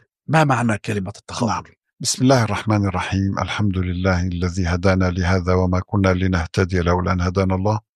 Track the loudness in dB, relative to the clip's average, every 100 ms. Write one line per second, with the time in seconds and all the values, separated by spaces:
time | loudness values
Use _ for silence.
0 | _ _ -2 2 2 2 0 -2 -4 -4
1 | -6 -12 -10 -4 -2 -4 -8 _ _ -8
2 | -6 0 4 4 2 -2 0 0 0 -2
3 | -2 0 0 -2 -4 -2 -2 -2 -2 -2
4 | 0 0 0 -2 -4 -2 -2 0 2 2
5 | 2 0 0 0 2 2 2 0 -2 0
6 | 2 2 0 0 -2 0 0 0 0 0
7 | 0 0 0 0 0 0 0 -2 -6